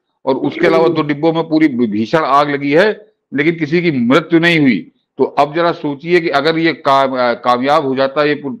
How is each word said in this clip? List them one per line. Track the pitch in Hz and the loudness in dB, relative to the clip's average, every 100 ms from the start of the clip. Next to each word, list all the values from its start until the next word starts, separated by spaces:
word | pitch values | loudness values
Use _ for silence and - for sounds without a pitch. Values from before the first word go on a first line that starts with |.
| _ _ 131 | _ _ -4
और | 131 | -2
उसके | 147 - 160 | -4 -2 0
अलावा | 165 165 | 2 2
दो | 156 | 0
डिब्बों | 147 143 165 | -4 -2 -2
में | 160 160 | -2 -2
पूरी | 156 156 | 2 2
भी-, | 120 120 | 0 -2
भीषण | 101 110 165 | -2 -2 -2
आग | 147 139 147 | 0 0 0
लगी | 143 143 | -2 0
है, | 147 208 202 - _ _ | 2 2 -2 -10 _ _
लेकिन | 131 151 165 | -4 -2 -2
किसी | 151 175 | -2 0
की | 170 | 0
मृत्यु | 139 117 143 165 170 | 0 2 2 2 2
नहीं | 170 165 | 2 2
हुई। | 139 98 - _ _ - | 2 2 -4 _ _ -4
तो | |
अब | 131 - 147 151 | -2 0 -2 0
जरा | 170 | -2
सोचिए | 160 151 135 165 175 | -2 -6 -8 0 0
कि | 165 | 0
अगर | 143 143 165 | -2 0 0
ये | 165 | 0
का-, | 135 - 135 135 127 123 117 | -2 0 2 2 0 0 0
कामयाब | 127 123 135 131 135 | 0 0 2 0 0
हो | 131 | -2
जाता | 135 147 | -2 0
है | 151 | -2
ये | 147 | -2
पूरा | 143 120 | -6 -8